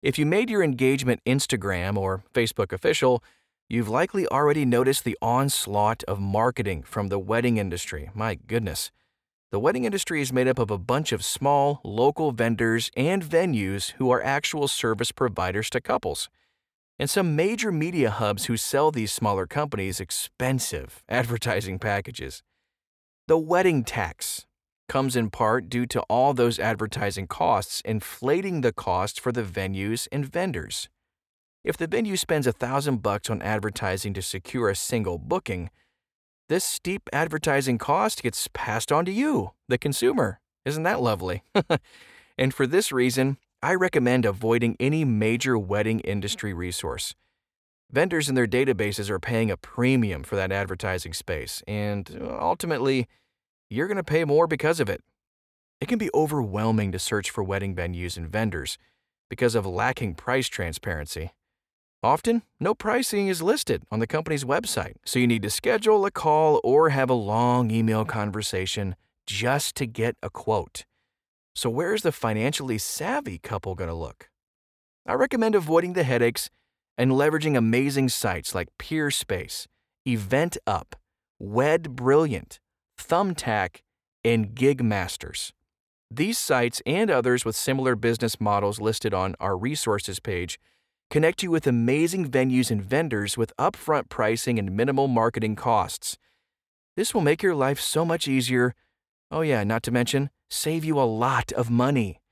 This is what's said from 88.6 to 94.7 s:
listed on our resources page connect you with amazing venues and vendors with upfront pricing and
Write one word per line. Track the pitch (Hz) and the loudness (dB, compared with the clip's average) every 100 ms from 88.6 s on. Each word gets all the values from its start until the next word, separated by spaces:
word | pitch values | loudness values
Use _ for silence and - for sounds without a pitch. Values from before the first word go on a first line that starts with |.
| 101 104 | 2 0
listed | 107 107 113 | 0 0 0
on | 95 95 - | 0 0 -2
our | 95 95 | -4 -2
resources | 117 147 - 101 - 92 | -2 -2 0 -2 -2 -8
page | - 90 87 - _ _ _ _ _ | -6 -4 -6 -10 _ _ _ _ _
connect | 151 160 175 | 2 2 2
you | 185 | 0
with | 165 147 | 0 2
amazing | 120 117 143 165 190 156 | 2 2 2 2 0 0
venues | 131 131 127 120 | 2 4 2 2
and | 107 | 0
vendors | 98 131 165 113 101 - | 0 0 0 -2 -2 -2
with | 113 - | -2 0
upfront | 139 - - 151 - | -2 -2 0 0 0
pricing | - 107 117 - 117 | -2 0 2 0 0
and | 98 | 0